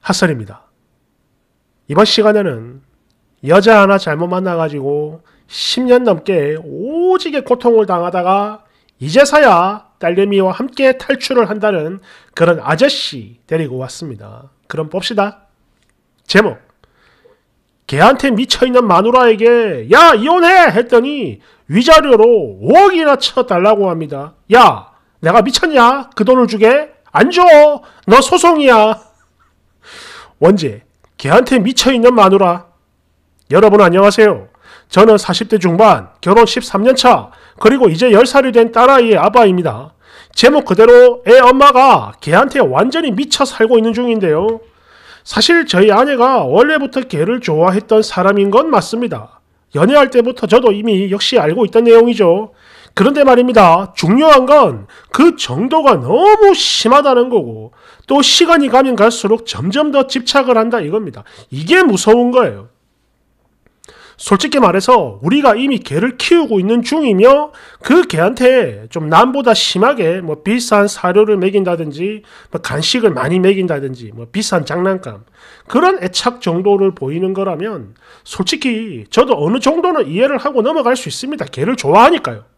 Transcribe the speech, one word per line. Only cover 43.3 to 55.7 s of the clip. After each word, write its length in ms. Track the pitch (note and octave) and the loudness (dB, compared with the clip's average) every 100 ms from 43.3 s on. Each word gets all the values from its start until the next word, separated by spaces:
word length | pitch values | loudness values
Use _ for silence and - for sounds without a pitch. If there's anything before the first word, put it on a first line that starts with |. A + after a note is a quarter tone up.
| - C4+ | -4 -4
살고 320 | - A3 A#3+ | -2 0 2
있는 160 | A3 | 0
중인데요. 640 | A3 B3 A3 F#3+ D3+ G3+ A3+ - _ _ _ _ - | -4 -4 -2 -2 -2 -2 -6 -12 _ _ _ _ -20
사실 400 | - - - E4+ | -10 -4 0 0
저희 260 | D#4+ F3+ G#3+ | 0 0 2
아내가 540 | G3+ C4+ C4+ B3 B3+ | 2 0 0 0 0
원래부터 560 | C#3+ D#3 C#4 D#4 C#4 - | 0 2 2 0 -4 -8
걔를 380 | B3+ D3 E3 B3 | -8 -6 -4 -4
좋아했던 640 | A#3 D#3 F3 F#3+ G#3+ A3 | -4 -2 0 -2 0 0
사람인 480 | G#3+ - F#3 G3+ G3 | 0 -2 -2 0 0
건 180 | G#3 D#4+ | 0 0
맞습니다. 720 | B3 - A3+ A#3+ C3 G#2+ _ _ _ _ | -2 -4 -8 -8 -10 -16 _ _ _ _
연애할 360 | D3 F3+ D4 C4+ | -4 0 2 2
때부터 360 | B3+ A#3 B3 G3 | 0 -2 -4 0
저도 260 | A3 B3 | 2 2
이미 380 | G3+ A3+ G3 G3 | -2 -2 -2 -2
역시 280 | G3 - B3 | -4 -2 -2
알고 260 | D3+ F3+ | 0 -2
있던 200 | G#3+ A#3 | 0 0
내용이죠. 680 | A#3 A3+ A#3+ G#3+ F#3 F3 G#3+ _ _ - _ | 4 4 4 2 0 0 -4 _ _ -20 _
그런데 300 | - G3 C#4+ | -2 0 2
말입니다. 680 | C#4 B3 B3 A#3 F#3 E3 F#3+ | 2 2 2 4 4 2 -2
중요한 520 | - D#3+ A3+ D#4 C#4+ B3+ | -6 0 2 4 4 4
건 400 | D4 A3 A#2 G2 - _ | 4 2 -2 -14 -20 _
그 260 | - E4 E4 | 2 2 2
정도가 640 | - B2 A#3+ | -8 -6 -2